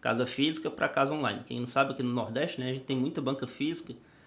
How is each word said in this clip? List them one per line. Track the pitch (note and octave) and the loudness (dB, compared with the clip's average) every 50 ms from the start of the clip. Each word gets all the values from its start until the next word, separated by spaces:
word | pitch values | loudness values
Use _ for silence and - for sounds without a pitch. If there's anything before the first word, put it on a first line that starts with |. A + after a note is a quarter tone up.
Casa | - A#2 A#2 A#2 B2 | 0 2 2 2 2
física | B2 - - C#3 D#3 D#3+ D#3 - D#3 | 0 0 2 2 2 2 0 -4 -4
pra | - - - D3 | -2 0 0 2
casa | - C#3+ C#3 C#3 D#3 | 4 4 2 4 2
online. | D3+ C#3 A2 G2+ G#2 - | 0 0 0 -2 -2 -6
Quem | - B2 A#2+ | -6 -6 -4
não | A#2+ | -4
sabe, | A#2+ - C3+ C#3 C3+ C3 | 0 2 2 2 2 2
aqui | - B2 | -2 -2
no | B2 A#2+ | 0 0
Nordeste, | B2 A2 G#2 A2+ C3 D3+ E3+ - - | 0 0 0 0 0 0 0 -2 -2
né, | B2+ B2+ | -4 -2
a | C3 | -4
gente | C3+ C3 | -4 -2
tem | - C3+ | 0 0
muita | B2+ B2+ D3+ F3 - | 2 2 2 0 0
banca | C3 C3 C#3 - - | 0 0 0 -2 -2
física, | B2 - - C#3+ D#3 E3+ E3+ - - - - - - - - - | -6 -4 -2 -2 -2 -2 -4 -6 -12 -14 -16 -16 -20 -20 -20 -20